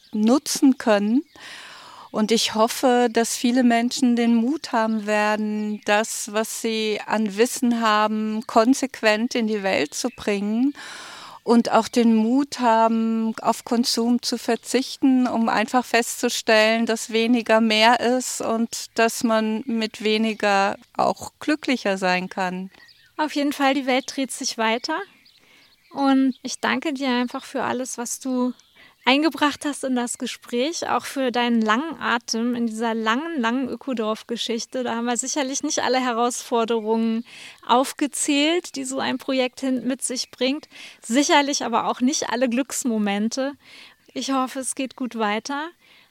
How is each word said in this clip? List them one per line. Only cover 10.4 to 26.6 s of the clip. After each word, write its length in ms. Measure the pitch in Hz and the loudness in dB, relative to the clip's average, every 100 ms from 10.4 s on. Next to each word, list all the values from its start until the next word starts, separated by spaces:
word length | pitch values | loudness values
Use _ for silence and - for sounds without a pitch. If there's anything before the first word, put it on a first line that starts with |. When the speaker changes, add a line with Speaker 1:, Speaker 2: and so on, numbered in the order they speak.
| 202 220 269 - - - - - - - | 0 0 0 -2 -10 -16 -18 -18 -18 -4
Speaker 1:
und 280 | - 233 - | 2 4 4
auch 160 | 220 214 | 2 2
den 260 | 247 233 | 2 4
Mut 460 | 220 220 262 285 - | 4 4 0 0 0
haben, 760 | 247 226 226 226 226 226 226 214 | 2 4 4 2 0 0 -2 -2
auf 240 | - 226 - | -2 -2 0
Konsum 560 | 233 240 - 233 240 | 0 0 0 2 0
zu 160 | - 233 | -2 -4
verzichten, 880 | - 226 - 240 - - 269 262 247 | -2 -4 0 -2 -2 0 2 4 2
um 240 | 226 226 | 0 0
einfach 340 | - 220 254 | 0 0 0
festzustellen, 1000 | - 233 240 - 247 - - 220 214 226 226 | 2 0 0 -2 -2 0 4 4 6 2 0
dass 240 | 226 - | -2 -2
weniger 520 | 220 226 247 220 220 | 0 2 2 4 4
mehr 380 | 226 214 220 247 | 4 6 6 6
ist 420 | 233 254 - - | 2 0 -2 -6
und 500 | - 226 226 - - | -4 -2 -4 -6 -6
dass 300 | - 226 - | 0 0 0
man 400 | 233 220 220 220 - | 0 0 0 -2 -2
mit 380 | 226 220 - | -4 -4 -4
weniger 720 | 214 214 220 214 208 196 196 - - - | -2 0 0 0 2 2 2 -2 -8 -2
auch 360 | 185 190 - - | 0 0 -8 -8
glücklicher 580 | - 302 - 247 208 190 | -4 -2 -2 -2 -2 0
sein 320 | 185 180 185 | 0 0 -2
kann. 400 | - 185 185 190 - - _ _ - | -4 -4 -6 -10 -14 -20 _ _ -4
Speaker 2:
Auf 160 | 302 | -2
jeden 200 | 294 285 | 0 -2
Fall, 200 | 285 269 | 0 0
die 140 | 277 262 | 2 0
Welt 280 | 254 - - | -2 -2 -6
dreht 160 | 269 | -6
sich 280 | - 262 - | -6 -6 -2
weiter. 400 | 220 233 - 320 392 _ _ _ _ _ _ _ _ | -2 -2 -4 -6 -8 _ _ _ _ _ _ _ _
Und 460 | 262 277 269 269 - | 0 2 4 2 0
ich 160 | 254 | -8
danke 340 | - | -4